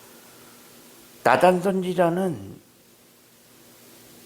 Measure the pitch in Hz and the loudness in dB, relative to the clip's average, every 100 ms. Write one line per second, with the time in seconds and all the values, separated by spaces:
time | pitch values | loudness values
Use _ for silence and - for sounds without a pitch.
0 | - - - - - - - - - - | -20 -20 -20 -20 -20 -20 -20 -20 -20 -20
1 | - - - 131 180 185 180 190 185 180 | -20 -4 0 4 4 2 0 -4 -4 0
2 | 170 170 190 131 98 127 - _ _ _ | 0 0 -4 -6 -12 -20 -20 _ _ _
3 | _ _ _ _ _ - - - - - | _ _ _ _ _ -20 -20 -20 -20 -20
4 | - 120 | -20 -20